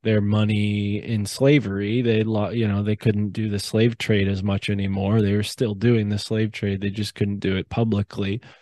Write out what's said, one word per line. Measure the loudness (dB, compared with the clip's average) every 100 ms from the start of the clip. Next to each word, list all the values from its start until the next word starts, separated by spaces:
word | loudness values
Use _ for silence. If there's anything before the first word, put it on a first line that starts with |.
their | 0 2
money | 2 2 2 2 0 0 -2 -4
in | -4 -4 -4
slavery. | 2 4 4 2 -2 -2 0
They | 2 2
lo-, | 2 0 -2
you | 0 0
know, | 0
they | 0 0
couldn't | 0 0 -2
do | -4 -4
the | -4
slave | -2 2 2 2
trade | 0 2 2
as | 0
much | -2 -2 -2
anymore. | -2 -2 -2 0 2
They | 2
were | 2
still | -2 -2 -2
doing | 0 2 2 2
the | -2
slave | -2 -2 -2
trade. | -2 -4 -2
They | -4
just | -4 -6
couldn't | -2 -2 -2
do | -2 -2
it | -2
publicly. | -2 0 0 -2 -4 -4 -4 -8 -20